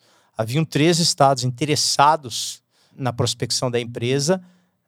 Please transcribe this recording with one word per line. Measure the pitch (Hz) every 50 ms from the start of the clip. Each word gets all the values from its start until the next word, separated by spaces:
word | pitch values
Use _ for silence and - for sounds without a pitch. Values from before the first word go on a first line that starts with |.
| _ _ _ _ _ _ _
Haviam | - 113 110 123 156 160
três | - - 135 147 170 175
estados | 160 170 - - - 143 135 139 127 120
interessados | 127 123 120 160 143 151 - - - - - 143 147 160 160 143 120 113 - - - - - _ _ _ _ _ _ _
na | - 135 123
prospecção | 117 123 123 113 - - 127 123 - - 143 127
da | 117
empresa, | 120 120 117 120 120 117 120 135 143 139 151 185 185 - - _ _ _ _ _ _ _